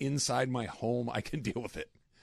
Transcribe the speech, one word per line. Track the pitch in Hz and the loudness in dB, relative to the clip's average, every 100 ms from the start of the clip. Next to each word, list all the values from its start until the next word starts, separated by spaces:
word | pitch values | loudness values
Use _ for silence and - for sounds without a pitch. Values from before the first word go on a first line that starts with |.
inside | 139 143 - 123 127 | 0 2 2 2 2
my | 123 110 | 2 -2
home, | - 113 123 117 | -2 0 2 0
I | 107 | -2
can | - 147 | -2 -2
<laughs> | |
deal | 107 123 | -2 -2
with | 110 - | -4 -6
it. | - _ _ _ | -10 _ _ _